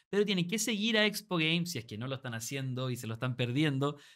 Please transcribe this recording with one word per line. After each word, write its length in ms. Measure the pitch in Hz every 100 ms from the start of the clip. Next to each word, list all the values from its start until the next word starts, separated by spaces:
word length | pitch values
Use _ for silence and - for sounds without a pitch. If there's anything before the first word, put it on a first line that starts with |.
| _
pero 160 | 196 208
tienen 220 | 190 175
que 100 | 220
seguir 380 | 220 208 220 214
a 80 | 208
Expo 320 | 208 - 175
Game, 280 | 156 170 175
si 100 | 123
es 80 | -
que 120 | 107
no 80 | 127
lo 80 | 131
están 180 | 123
haciendo 560 | 113 113 139 135 127 131
y 60 | 120
se 80 | 110
lo 80 |
están 220 | 113 127 123
perdiendo, 640 | 123 127 156 135 143 143 -